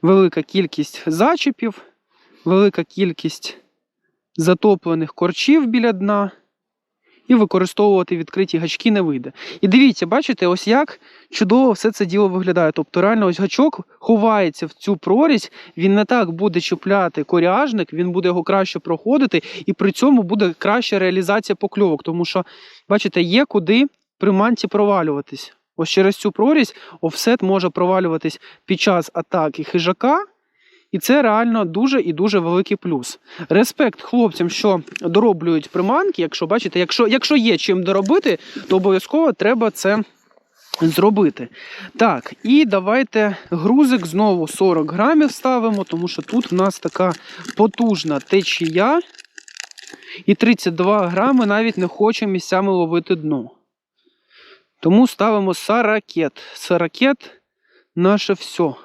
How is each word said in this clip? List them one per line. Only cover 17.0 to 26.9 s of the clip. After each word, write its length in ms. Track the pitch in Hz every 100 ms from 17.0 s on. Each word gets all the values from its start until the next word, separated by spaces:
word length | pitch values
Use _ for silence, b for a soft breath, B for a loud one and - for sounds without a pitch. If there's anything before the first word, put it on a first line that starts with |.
| 180 -
коряжник, 680 | 147 175 170 196 294 220 170
він 180 | 156 180
буде 160 | 180 180
його 140 | 175
краще 360 | 170 196 190 175
проходити, 640 | - 160 - 277 262 175 B B 175
і 60 |
при 200 | 196 202
цьому 300 | - 262 262
буде 320 | 180 208 196 165
краща 400 | 196 233 233 202
реалізація 580 | 185 185 180 202 - 196
покльовок. 460 | 202 - 196 151
Тому 220 | - 170
що, 200 | 175 190 170 B B B _
бачите, 320 | 202 202 180
є 220 | 175 208
куди 420 | 285 208 165 220 277 _ _ _
приманці 480 | 190 190 214 240 202
провалюватись. 840 | 208 208 196 156 143 - 139 - _ _ -
Ось 120 | 160
через 280 | - 190 202
цю 160 | 208
прорізь 420 | - 226 311 240 - B